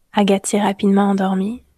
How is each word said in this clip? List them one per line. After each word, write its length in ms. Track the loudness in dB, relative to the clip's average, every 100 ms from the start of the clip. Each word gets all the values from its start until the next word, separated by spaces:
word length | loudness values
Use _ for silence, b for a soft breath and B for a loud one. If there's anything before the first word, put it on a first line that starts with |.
| _
Agathe 340 | -2 2 0 0
s'est 140 | -2
rapidement 420 | -2 0 0 2 2
endormie. 520 | 0 -2 -2 -4 -8 _